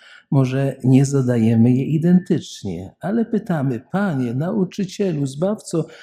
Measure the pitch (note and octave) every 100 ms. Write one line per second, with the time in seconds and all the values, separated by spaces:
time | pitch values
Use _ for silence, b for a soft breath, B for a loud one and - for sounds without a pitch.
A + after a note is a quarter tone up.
0 | B B B C#3+ B2+ C3 C#3 - B2+ C3
1 | C#3 C#3 B2 B2 A2 A2+ A#2+ B2+ - D3+
2 | E3+ F3+ - D3+ - - G2+ E2+ F#2+ -
3 | - A2+ A2+ G#3+ - E3 C3+ A#2 - F#3+
4 | G3+ C3+ B2 B2+ E3+ G#3+ F3+ - G3 -
5 | G3 D3+ C#3 C#3 F#3+ G#3+ - E3 D3+ B